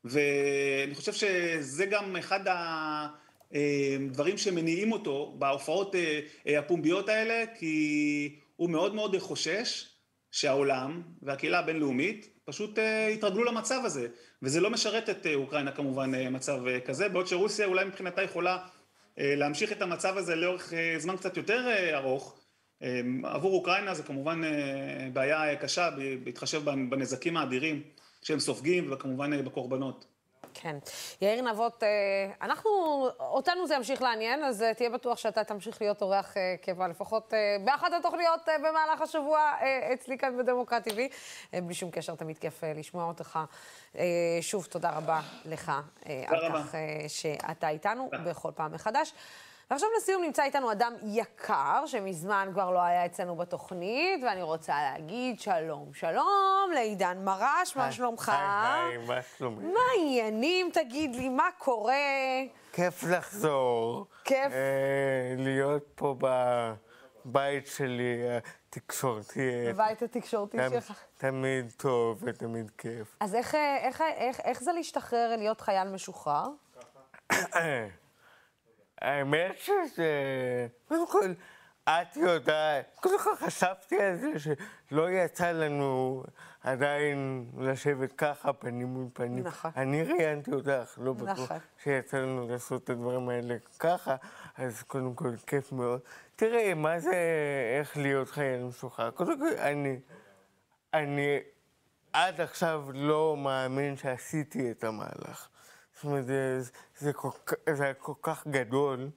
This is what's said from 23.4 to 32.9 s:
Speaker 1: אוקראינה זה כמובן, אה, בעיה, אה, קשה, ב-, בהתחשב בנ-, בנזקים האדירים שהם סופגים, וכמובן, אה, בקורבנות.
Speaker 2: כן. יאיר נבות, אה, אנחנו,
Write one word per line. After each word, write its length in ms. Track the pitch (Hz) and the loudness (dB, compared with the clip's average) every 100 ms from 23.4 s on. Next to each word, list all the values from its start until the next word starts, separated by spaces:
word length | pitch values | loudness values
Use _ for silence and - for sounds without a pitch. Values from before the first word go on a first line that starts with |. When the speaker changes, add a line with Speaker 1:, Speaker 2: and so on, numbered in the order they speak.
| 180 | 2
Speaker 1:
אוקראינה 400 | 185 170 185 202 | 2 4 2 2
זה 80 | 170 | -4
כמובן, 420 | 151 139 139 165 | -4 -4 -2 -2
אה, 60 | 160 151 143 139 139 139 131 | 0 0 -2 -4 -6 -6 -4
בעיה, 380 | 131 135 156 156 | 0 2 4 2
אה, 60 | 143 | 0
קשה, 340 | 139 - 175 | -2 0 0
ב-, 340 | 143 135 131 | 0 -4 -4
בהתחשב 400 | 123 120 131 156 | -6 -6 -4 -2
בנ-, 260 | 147 135 127 | 0 0 0
בנזקים 460 | 135 127 131 170 165 | 0 -2 -2 -2 0
האדירים 460 | 135 127 156 147 147 - - _ | 0 0 0 -2 -6 -20 -20 _
שהם 180 | - 151 | -2 -2
סופגים, 520 | 139 117 135 180 151 | 0 -2 2 2 0
וכמובן, 400 | 135 139 131 143 | -4 -4 -4 -2
אה, 100 | 147 | -2
בקורבנות. 640 | 131 143 123 131 135 - - _ _ _ - - | -2 -4 -4 -2 -4 -8 -16 _ _ _ -20 -10
Speaker 2:
כן. 140 | 170 147 - - - - | -8 -8 -10 -12 -12 0
יאיר 220 | 190 226 | 0 2
נבות, 400 | 254 214 233 233 | 0 0 -2 0
אה, 60 | 214 208 196 196 196 202 | 2 2 2 0 -2 -4
אנחנו, 280 | 202 294 440 403 330 | -4 0 2 4 4